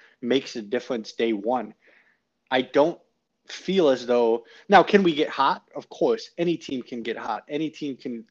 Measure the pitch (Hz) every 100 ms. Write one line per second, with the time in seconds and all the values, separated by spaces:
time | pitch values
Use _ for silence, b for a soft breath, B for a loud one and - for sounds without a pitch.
0 | b b 120 135 - 123 104 120 - 123
1 | 107 - 117 107 104 127 107 - b b
2 | b b _ _ _ 131 127 143 156 -
3 | _ _ _ _ - - - 190 151 123
4 | 117 120 117 117 B B - 196 165 202
5 | 180 147 - - 139 185 - 147 - -
6 | 151 110 - - 175 160 - 131 - 123
7 | 113 107 120 107 - 147 156 156 147 123
8 | 131 117 113